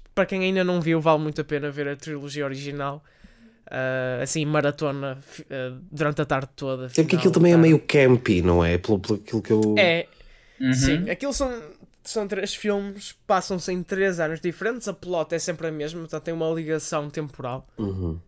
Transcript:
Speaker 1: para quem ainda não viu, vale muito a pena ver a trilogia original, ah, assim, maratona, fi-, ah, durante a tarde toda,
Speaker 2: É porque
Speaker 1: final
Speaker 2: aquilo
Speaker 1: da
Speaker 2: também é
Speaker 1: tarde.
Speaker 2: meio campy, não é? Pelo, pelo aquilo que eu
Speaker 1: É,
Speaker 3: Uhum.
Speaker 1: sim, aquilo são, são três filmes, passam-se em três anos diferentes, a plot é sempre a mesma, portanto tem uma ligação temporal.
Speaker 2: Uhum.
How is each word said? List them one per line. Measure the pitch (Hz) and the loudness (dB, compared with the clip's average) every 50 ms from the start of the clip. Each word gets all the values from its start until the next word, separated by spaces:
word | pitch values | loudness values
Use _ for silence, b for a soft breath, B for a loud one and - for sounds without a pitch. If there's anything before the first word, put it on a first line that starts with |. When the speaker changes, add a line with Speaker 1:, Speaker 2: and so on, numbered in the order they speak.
| - - _ | -20 -10 _
Speaker 1:
para | - 190 | 0 0
quem | 180 202 190 185 | 0 0 -2 0
ainda | 185 190 190 185 | 0 2 2 2
não | 180 180 180 | 2 2 0
viu, | 165 160 165 165 | 2 2 2 2
vale | 151 165 160 151 | 4 4 2 2
muito | 151 151 147 - | 2 -2 -4 -6
a | 151 | -6
pena | - 151 143 139 147 | -4 -4 -4 -4 -6
ver | 139 143 147 143 | -6 -6 -6 -6
a | 143 | -6
trilogia | 135 - 160 156 143 139 143 139 147 147 | -8 -8 -10 -10 -10 -10 -10 -8 -6 -6
original, | 139 135 135 143 143 143 143 139 143 143 151 151 b b b b b b b 233 b b b b - | -6 -6 -8 -10 -10 -8 -6 -6 -8 -8 -10 _ b b b b b b b _ b b b b -12
ah, | - 127 131 131 131 131 127 127 127 123 135 | -8 -6 -4 -4 -4 -4 -4 -4 -4 -4 -4
assim, | 135 - 165 151 | -4 -2 -2 -2
maratona, | 147 151 151 147 143 143 - 156 147 139 143 139 139 131 135 139 | 0 0 2 2 0 -2 0 -4 -4 -4 -4 -6 -8 -10 -12 -16
fi-, | - - - 156 _ | -18 -18 -18 -16 _
ah, | 143 135 127 127 127 127 - - | -10 -10 -8 -10 -10 -14 -18 -16
durante | - 147 156 147 147 - 156 | -6 -2 -2 -2 0 -2 -2
a | |
tarde | - 151 135 135 - _ | -2 -2 -2 -2 -6 _
toda, | - - 135 131 127 127 | -10 -6 -6 -6 -6 -8
Speaker 2:
É | 127 | -2
porque | 123 - 160 | 2 2 4
Speaker 1:
final | 160 - 170 | 4 4 4
Speaker 2:
aquilo | - 190 175 | 4 6 6
Speaker 1:
da | 180 | 8
Speaker 2:
também | 165 175 170 | 8 8 8
é | |
Speaker 1:
tarde. | 165 165 160 | 8 8 8
Speaker 2:
meio | 160 143 | 6 6
campy, | - - - 151 135 127 127 120 127 - - 90 85 | 4 2 4 6 8 8 6 6 4 2 2 4 4
não | 90 87 87 85 | 4 4 6 4
é? | 85 85 87 | 4 2 0
Pelo, | 90 - 110 98 | 0 0 0 0
pelo | 87 - 110 98 | 0 -2 -4 -4
aquilo | - - - 113 - | -4 -4 -4 -4 0
que | - 117 | 2 2
eu | 107 107 107 104 104 | 4 4 4 4 4
Speaker 1:
É, | 196 175 165 170 - - _ b b b b b b b b _ | 4 4 4 0 -2 -6 _ b b b b b b b b _
Speaker 3:
Uhum. | - 131 131 | -2 0 2
Speaker 1:
sim, | 127 135 135 139 160 180 214 | 2 2 2 2 0 0 -4
aquilo | 180 175 - 277 269 | -6 -6 -4 -6 -2
são, | - 285 262 247 233 160 151 - _ - _ _ _ _ | -2 -2 -4 -4 -8 -12 -16 -20 _ -20 _ _ _ _
são | - - 226 208 196 | -8 -6 -4 -4 -4
três | 214 196 190 202 - | -4 -6 -6 -6 -8
filmes, | - - 214 202 202 202 202 196 202 - - - _ _ | -6 -4 -2 -2 -2 -4 -6 -10 -14 -16 -18 -18 _ _
passam-se | _ 208 185 175 - 196 180 - - 185 | _ 0 0 0 -2 -6 -6 -4 -4 -4
em | 185 175 | -4 -4
três | - 208 190 196 196 185 165 | -4 -2 0 0 0 0 0
anos | 165 156 160 156 | -2 -4 -4 -4
diferentes, | - 180 160 - - 220 247 247 220 | -6 -6 -6 -4 -4 -4 -4 -4 -6
a | 208 185 | -8 -8
plot | - - 175 180 170 156 151 175 | -8 -8 -4 -2 -2 -2 -2 -2
é | 165 | -4
sempre | 156 - 175 143 160 | -4 -4 -6 -6 -6
a | 165 156 | -6 -6
mesma, | 156 147 151 160 175 | -4 -6 -8 -8 -10
portanto | 165 156 - 156 - | -12 -10 -10 -8 -6
tem | - 165 | -6 -4
uma | 165 160 160 | -2 -2 -2
ligação | 165 165 165 151 160 156 151 - - 156 147 147 | -2 -2 -2 -4 -4 -4 -4 -4 -4 -4 -4 -4
temporal. | 143 - 151 143 - - 131 127 120 135 135 _ _ | -6 -8 -8 -8 -10 -10 -8 -8 -8 -8 -10 _ _
Speaker 2:
Uhum. | - 110 101 95 95 92 85 80 85 - | -6 -6 -4 -4 -4 -4 -4 -4 -6 -10